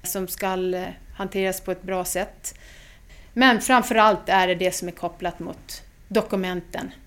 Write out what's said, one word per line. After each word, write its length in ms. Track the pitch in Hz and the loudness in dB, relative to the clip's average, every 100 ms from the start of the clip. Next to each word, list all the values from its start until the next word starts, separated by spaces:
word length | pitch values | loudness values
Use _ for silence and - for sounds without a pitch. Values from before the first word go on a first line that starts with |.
som 240 | - 196 185 | -6 -6 -6
ska, 260 | - 196 185 185 180 | -4 -4 -2 -2 -4
eh, 120 | 180 170 - - | -6 -12 -18 -10
hanteras 460 | 190 196 190 185 | -6 -2 -2 -4
på 100 | - | -6
ett 120 | 180 | -8
bra 220 | 180 185 - | -4 -4 -4
sätt. 500 | 180 208 - - - - - - - - - - | -4 -6 -10 -16 -16 -20 -20 -20 -20 -20 -20 -8
Men 280 | 233 262 226 | 4 4 4
framförallt 680 | - 247 - 220 214 185 - | 4 2 4 6 6 4 2
är 180 | 190 185 | 2 4
det 80 | 175 | 2
det 160 | 185 | 0
som 160 | 175 180 | -2 -8
är 40 | |
kopplat 480 | - 175 - 175 170 | -8 -10 -6 -6 -6
mot 440 | 170 165 - - - - - | -12 -12 -16 -18 -18 -20 -2
dokumenten 840 | 214 208 190 185 180 175 - - - | -2 0 -4 -2 -6 -6 -10 -10 -14